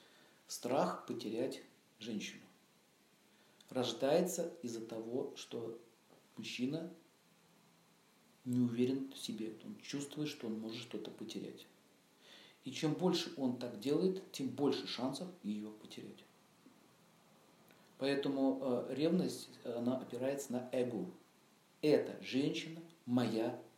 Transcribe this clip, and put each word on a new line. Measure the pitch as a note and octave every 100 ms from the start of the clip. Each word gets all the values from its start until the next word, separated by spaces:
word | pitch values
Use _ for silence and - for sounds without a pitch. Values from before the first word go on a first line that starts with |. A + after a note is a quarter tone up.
| - - - - -
Страх | - A#2+ C3+ F3+ - -
потерять | - G#2+ A2+ C3 - - - _ -
женщину. | A2 A2 - - - - _ _ _ _ _ _ _ - - - -
Рождается | B2+ - - C3+ E3 F3+ - - -
из-за | A#2+ A2+
того, | A2+ A2+ A2+ B2+ - -
что | - A#2+ A#2 - - _ _ - - -
мужчина | A2 - B2+ D#3+ E3+ - - _ _ _ - - - _ _ _ _ _ _ -
не | B2+ B2
уверен | A#2+ A#2 B2 C3+ C3+
в | -
себе. | - G#2+ A2 -
Он | G#2+ G#2
чувствует, | - C#3+ C#3+ D3+ D3+
что | - A2+
он | G#2+
может | A2 B2
что-то | A#2+ - -
потерять. | - A2 G2 F#2+ - - - - _ _ _ - - - -
И | -
чем | - D#3
больше | D3 F3+ E3+ - -
он | C3 A#2+
так | A#2+ G#2
делает, | B2 D#3 F#3 F3+ -
тем | - C3
больше | B2 C#3+ - -
шансов | - C3 C#3+ F3+ -
её | G2+ G#2 G#2+
потерять. | G#2+ - - - - - - - - - - - - - - - - - - - - - -
Поэтому, | C3+ C#3 C#3+ C3+ C3+ C3+
э, | C3+ B2 -
ревность, | C3+ D#3+ F#3+ B2+ - - -
она | B2 A#2 A#2+ C3
опирается | G#2+ A#2+ C3 C#3+ -
на | A#2+ -
эго. | C3 A#2 G#2 F2+ - - - - - _ -
"Эта | D3+ C#3 - G2+
женщина | - B2+ D3+ - - - - - -
моя | B2 A2 A2 A#2+ - -